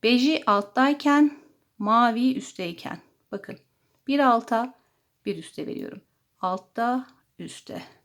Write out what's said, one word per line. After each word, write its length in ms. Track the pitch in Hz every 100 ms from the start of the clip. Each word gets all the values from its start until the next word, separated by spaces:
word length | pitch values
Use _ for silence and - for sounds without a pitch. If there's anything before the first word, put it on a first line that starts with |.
Beji 400 | 220 247 262 311 -
alttayken, 920 | 202 208 - 269 285 294 285 302 294 _ _ _ _
mavi 580 | 202 226 240 226 254 262
üstteyken. 640 | - - 175 175 - 175 _ _ _
Bakın, 260 | 202 - - _ _ _ _ -
bir 120 | 277
alta, 540 | 269 233 233 226 247 - _ _ _ _ -
bir 120 | 170
üste 300 | 165 - -
veriyorum. 340 | - - - _ _ _ _
Altta, 680 | 185 185 - - 233 254 254 _ _ _
üstte. 420 | 170 - - - - _